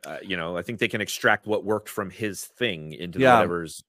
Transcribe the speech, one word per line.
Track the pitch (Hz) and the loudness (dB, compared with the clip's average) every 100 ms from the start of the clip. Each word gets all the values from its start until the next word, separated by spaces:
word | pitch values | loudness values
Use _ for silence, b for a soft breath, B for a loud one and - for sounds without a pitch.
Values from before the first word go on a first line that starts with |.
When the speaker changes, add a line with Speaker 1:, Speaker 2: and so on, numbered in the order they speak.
| 76 | -10
Speaker 1:
uh, | 76 | -12
you | 98 90 | -6 -4
know, | 82 87 | -2 -4
I | |
think | 92 113 | -6 -2
they | 113 | -2
can | 113 | 0
extract | 101 - 120 107 - | -4 0 4 4 2
what | 104 92 | -2 0
worked | 107 - | -2 -2
from | - 98 | -6 -6
his | 82 107 92 - | -6 -6 -6 -12
thing | _ 120 85 78 | _ -2 -2 -8
into | 76 87 85 | -10 -8 2
Speaker 2:
Yeah. | 131 120 | 6 8
Speaker 1:
whatever's | 87 87 80 - | 6 0 -6 -12